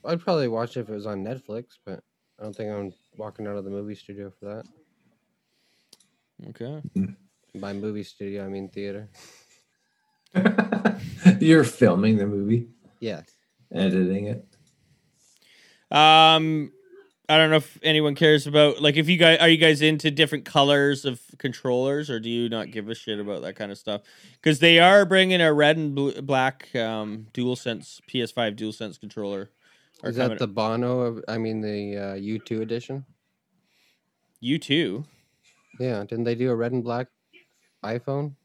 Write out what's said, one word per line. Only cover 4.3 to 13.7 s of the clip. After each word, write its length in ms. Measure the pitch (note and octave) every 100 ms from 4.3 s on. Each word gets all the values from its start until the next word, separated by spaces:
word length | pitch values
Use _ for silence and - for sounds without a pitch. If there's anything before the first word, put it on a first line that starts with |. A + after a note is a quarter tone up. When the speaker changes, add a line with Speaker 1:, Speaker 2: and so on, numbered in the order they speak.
| _
Speaker 1:
for 80 | G2+
that. 200 | A2 - _ _ _ _ _ _ _ _ _ _ _ _ _ _ _ _ _ -
Speaker 2:
Okay. 320 | A#2+ A#2 D3+ - -
Speaker 3:
Mm. 180 | F#3+ G3 _ _ _ G2+
Speaker 1:
By 160 | G2+
movie 280 | G2+ G#2+ G#2
studio, 420 | F#2+ _ G2 G2+
I 40 | G2
mean 200 | G2 G2
theater. 400 | G2+ G2+ G2+ G#2 _ - _ _ _ _ _ _ _ _ _ _
Speaker 3:
<laughs> 60 | F#3 F#3+ - - - F#3 - - - F#3 -
You're 240 | D#3+ D#3+
filming 520 | A#2 - A2 F2 G#2+ A2
the 100 | G2+
movie? 420 | G2+ G2+ A#2 A#2 _ _ _
Speaker 1:
Yes. 300 | A2+ D#2+ - _ _ _ _